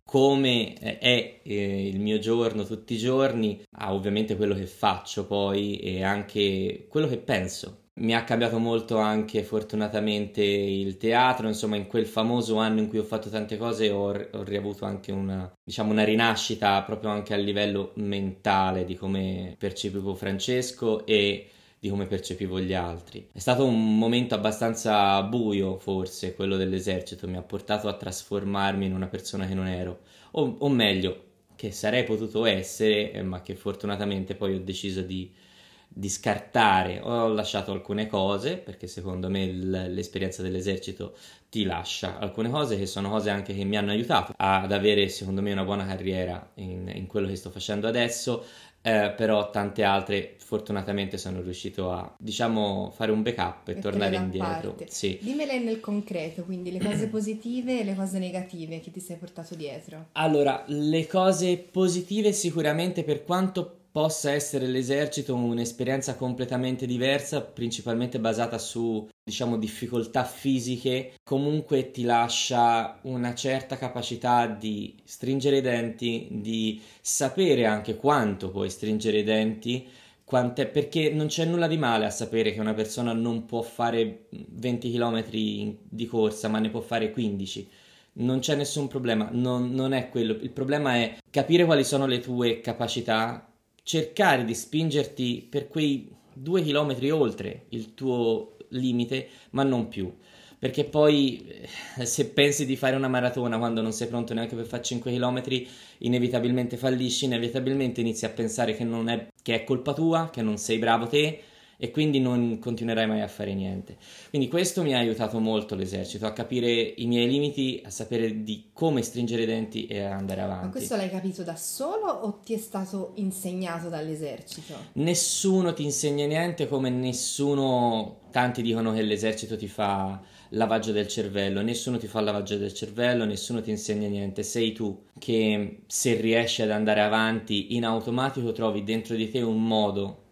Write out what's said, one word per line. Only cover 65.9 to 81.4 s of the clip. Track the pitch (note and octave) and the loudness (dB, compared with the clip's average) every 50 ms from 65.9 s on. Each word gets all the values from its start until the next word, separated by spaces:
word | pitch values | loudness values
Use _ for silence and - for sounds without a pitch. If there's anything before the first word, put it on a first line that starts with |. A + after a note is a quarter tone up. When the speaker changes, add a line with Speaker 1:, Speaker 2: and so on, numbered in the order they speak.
| C3+ C3 C3 C#3 B2+ | 0 0 -2 -4 -4
Speaker 1:
completamente | - C3 B2+ A#2+ B2 B2+ A#2 B2+ B2 B2+ B2+ B2+ B2+ C3+ | -4 -4 -4 -2 -2 -2 -2 0 0 0 0 -2 -2 -2
diversa, | B2 B2 A#2+ B2+ C3+ C#3 C#3 C#3+ - D#3 C3+ - | -2 0 0 2 2 2 2 0 -2 -4 -4 -4
principalmente | - - - A#2+ A#2 A2+ - - A#2+ A2+ A2+ B2 B2 - A#2+ | -6 -6 -6 -4 -4 -4 -4 -4 -2 -2 0 -2 -2 -2 0
basata | A2 A2+ G#2+ A2+ A#2 A#2 A#2 | 0 0 2 2 0 -2 -2
su, | A2 - - - A#2 A#2 A#2 A2 G#2+ G#2+ - - _ _ | -6 -8 -6 -4 -2 0 0 0 -2 -4 -8 -16 _ _
diciamo, | A2 A2 - B2 A#2+ A#2 A2 | -10 -4 -2 0 0 0 0
difficoltà | G#2+ G#2+ - - B2 A#2 B2 A#2 A2+ - - - - | -2 -4 -4 -6 -6 -4 -2 -2 -2 0 0 -2 -2
fisiche, | - - - - C#3 C3+ B2+ A2+ B2 B2+ A#2 - B2+ B2+ C3 B2+ B2+ - - _ | -2 -6 -4 0 0 2 2 0 -2 -4 -2 0 0 0 0 -2 -6 -12 -18 _
comunque | - C#3 C3+ C#3+ D3 D3+ D3+ D3+ - D3 C3 C3 - | -2 -2 0 2 2 0 0 0 2 2 0 0 0
ti | - B2+ A#2+ | -4 -2 2
lascia | A#2+ A#2+ A#2 A#2+ A#2+ - - - - B2+ A#2+ A#2 A#2 A#2 A2+ A2 - - - - | 4 4 4 4 4 2 -2 0 0 4 4 6 6 6 4 2 -2 -6 -10 -8
una | C3 B2+ B2 B2 A#2+ A#2+ | -6 -4 -2 -2 -4 -4
certa | - - C3+ C3 C3 C3 - C3+ | -2 -2 0 0 -2 -2 -6 -8
capacità | B2+ C3 B2 - B2 A#2 - A#2+ - - B2 B2 A#2+ A#2+ | -6 -6 -6 -6 -6 -6 -6 -6 -2 2 4 4 6 4
di | A2+ G#2+ G2+ A2 G#2+ G#2 G#2 G2 - - - _ | 2 -2 -4 -4 -4 -4 -4 -6 -10 -12 -16 _
stringere | - - - B2+ B2+ C3+ C#3 B2+ C#3+ C#3 C#3 | -20 -14 -6 -4 -2 -2 2 4 4 4 4
i | B2+ | 4
denti, | B2+ A#2+ A#2 A#2 A2+ A2+ - B2 A#2 A#2 A2+ - - | 2 2 0 0 -2 -4 -2 -2 -2 -2 -2 -4 -6
di | - G#2+ G2+ A2+ A2+ A2+ A2 A2 G#2+ G#2+ - - - - | -8 -6 -4 -2 0 0 0 0 -2 -4 -10 -18 -20 -10
sapere | - - - - C#3+ B2+ - F#3+ F#3+ E3 C#3 A#2+ A2+ | -6 -4 -2 0 0 0 2 2 4 4 6 6 6
anche | G#2+ G#2+ G#2 G#2 A2+ G#2+ | 4 4 2 0 -4 -6
quanto | - - C#3+ D3 C3+ A2+ G#2 G2 F#2 G2 F#2 | 0 4 4 4 6 4 2 0 -2 -4 -6
puoi | F#2 G2 G2 F#2+ | -4 -4 -4 -4
stringere | F#2+ - G#2+ G#2+ G#2+ G#2+ A2 A2 G#2 G#2+ | -4 -4 -2 -2 -2 0 0 2 2 2
i | G2+ | 4
denti, | G#2+ A2 G#2+ A2 A2 G#2+ A2 - A#2 B2 B2+ B2+ - - - - - - _ _ | 4 4 4 2 2 -2 -2 -4 -4 -4 -4 -6 -10 -18 -20 -20 -20 -20 _ _
quant'è, | - - B2 B2 B2 A#2+ - C3 - | 0 2 2 2 2 0 -2 -2 0
perché | - D3+ D3 - - E3 D#3 D3 | 0 0 0 2 0 2 2 2
non | D3+ D#3 D3+ | 2 2 0
c'è | D3+ - E3+ | 0 0 0